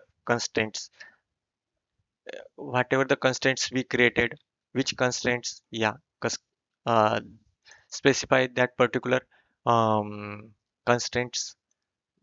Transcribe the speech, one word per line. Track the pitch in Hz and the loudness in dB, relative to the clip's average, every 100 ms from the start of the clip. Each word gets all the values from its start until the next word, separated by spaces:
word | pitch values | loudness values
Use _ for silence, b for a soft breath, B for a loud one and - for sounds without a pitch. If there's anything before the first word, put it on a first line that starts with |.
| - _ - | 2 _ -4
constraints. | 120 - - 110 - - - b b _ _ _ _ _ _ _ _ _ _ - | -4 -2 -4 -4 -6 -14 -18 b b _ _ _ _ _ _ _ _ _ _ -18
Uh, | - - - | -18 -18 -16
whatever | 143 123 127 135 | -4 -2 2 2
the | 135 143 | 2 2
constraints | 131 127 135 127 - | 0 2 0 0 -2
we | 127 | -4
created, | - 123 120 - 117 - _ _ _ | -2 2 2 2 -2 -4 _ _ _
which | 127 135 - | -4 -4 0
constraints, | 127 120 127 123 - - _ | -2 0 -2 -4 -6 -12 _
yeah, | 113 110 - _ _ | -2 -2 -2 _ _
cus-, | 120 - _ _ _ _ 127 | -6 -6 _ _ _ _ 0
uh, | 117 107 110 110 113 _ _ _ b b | 4 4 2 -6 -16 _ _ _ b b
specify | - 139 127 - 131 127 123 | -2 2 2 2 2 2 0
that | 127 - | 0 2
particular, | 123 127 123 127 - _ _ _ | 0 0 0 -2 -2 _ _ _
um, | 123 117 110 107 104 104 104 104 110 _ _ _ - | 2 4 4 2 0 -8 -12 -14 -18 _ _ _ 0
constraints. | 120 - 123 123 - - - _ _ _ _ _ _ | 0 0 -4 -4 -6 -10 -14 _ _ _ _ _ _